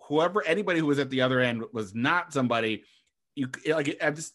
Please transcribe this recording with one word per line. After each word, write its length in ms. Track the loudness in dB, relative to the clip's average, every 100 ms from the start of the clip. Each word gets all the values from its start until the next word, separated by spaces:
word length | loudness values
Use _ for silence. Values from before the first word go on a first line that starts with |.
| -2
whoever, 380 | 2 2 2 0
anybody 340 | 0 2 2
who 60 | 2
was 140 | 2
at 100 | 0
the 120 | 2
other 200 | 2 4
end 220 | 2 0 -6
was 200 | -6 -6
not 380 | -2 0 0 -2
somebody 520 | -2 0 2 0 -4 -8 _ _ _ _ -8
you, 140 | -8 -6 -2
like, 300 | 0 -2 -2
I'm 140 | -2 -2
just 180 | -10